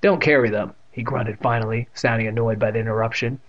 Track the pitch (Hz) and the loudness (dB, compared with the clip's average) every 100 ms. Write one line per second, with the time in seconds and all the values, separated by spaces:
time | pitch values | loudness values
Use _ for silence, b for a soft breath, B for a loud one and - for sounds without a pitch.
0 | 196 180 - 147 120 104 101 - - - | 4 4 4 4 4 2 -4 -8 -18 -8
1 | 117 131 113 104 127 117 110 113 120 - | -4 -4 -4 -2 -2 0 -2 -4 -6 -2
2 | 127 113 110 113 113 110 110 110 110 110 | 0 0 0 0 0 0 0 0 -2 -2
3 | 113 - 117 135 | -2 -2 -4 -6